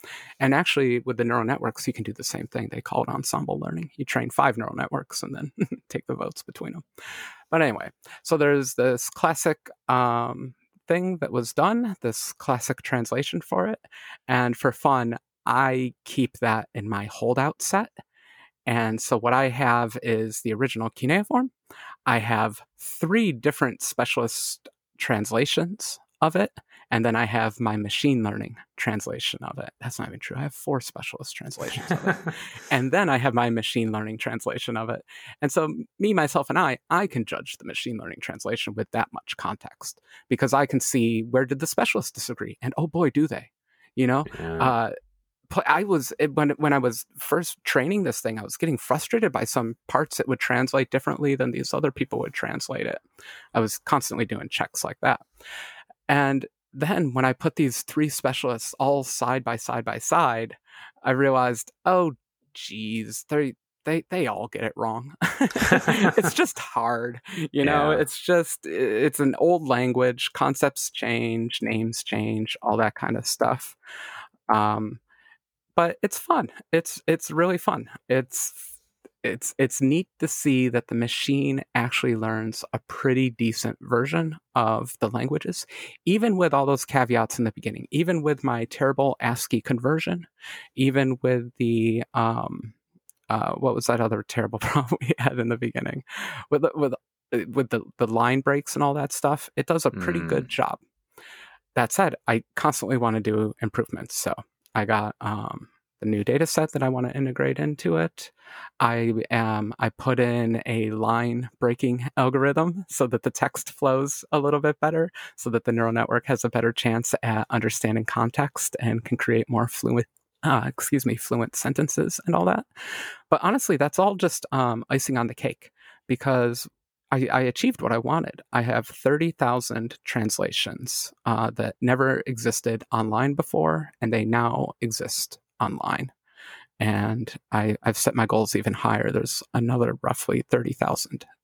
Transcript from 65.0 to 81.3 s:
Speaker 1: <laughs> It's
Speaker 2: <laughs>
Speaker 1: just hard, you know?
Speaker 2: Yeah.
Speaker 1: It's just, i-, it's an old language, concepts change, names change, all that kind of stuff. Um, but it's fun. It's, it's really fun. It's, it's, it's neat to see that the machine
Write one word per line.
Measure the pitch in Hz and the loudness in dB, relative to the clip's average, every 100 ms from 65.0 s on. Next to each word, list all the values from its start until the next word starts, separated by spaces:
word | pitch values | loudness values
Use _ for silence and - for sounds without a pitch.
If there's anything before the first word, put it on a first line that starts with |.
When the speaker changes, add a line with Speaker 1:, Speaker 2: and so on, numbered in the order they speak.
| 135 - | -8 -4
Speaker 1:
<laughs> | 170 - 247 - - - - 185 190 - | -2 2 0 2 4 4 4 4 4 4
It's | 175 | 2
Speaker 2:
<laughs> | - | 2
Speaker 1:
just | 359 - | 0 -2
hard, | - - 117 117 123 120 - 185 151 | -6 -2 -2 -2 -4 -10 -12 -8 -4
you | 143 139 | 0 2
know? | 147 147 | 4 4
Speaker 2:
Yeah. | 156 | 2
Speaker 1:
It's | 147 - | 0 -2
just, | - 175 165 - 76 | 2 4 2 -4 -6
i-, | |
it's | 85 123 107 143 135 | 0 2 4 2 4
an | 139 - | 2 4
old | 165 175 143 | 4 4 2
language, | 123 127 123 127 123 - | 2 4 4 2 2 -4
concepts | - 139 139 143 - - | 0 0 4 2 0 -8
change, | - 117 117 117 113 117 - | -4 -2 0 0 0 -2 -2
names | 113 110 113 117 | -2 0 0 -4
change, | - 107 107 110 110 - | -4 -2 0 -2 -4 -4
all | - 107 | 0 2
that | 110 - | 2 0
kind | - 113 | -4 -2
of | 127 | -4
stuff. | - 117 127 - - - - - - - _ - | 0 0 0 -6 -18 -20 -16 -16 -16 -18 _ 0
Um, | 107 107 107 107 117 _ _ _ _ _ _ _ - | 2 4 0 -4 -8 _ _ _ _ _ _ _ 2
but | 170 - | 2 0
it's | 202 - | -4 -4
fun. | - 320 180 - - | 0 0 0 -8 -2
It's, | 165 - - - | -2 -2 -6 0
it's | 160 - | 0 0
really | 156 180 180 | 0 2 2
fun. | - 147 117 - - | 0 -2 -6 -12 0
It's, | 131 131 - - - - - _ _ - _ | 0 0 -6 -8 -8 -18 -18 _ _ -20 _
it's, | 104 98 - - | -6 -6 -6 0
it's | 131 - | 0 2
neat | 135 160 185 - | 2 2 0 -4
to | 160 | -4
see | - 151 127 127 | -2 2 4 4
that | 120 - | 0 -2
the | 117 | -2
machine | 120 - - | 0 -2 0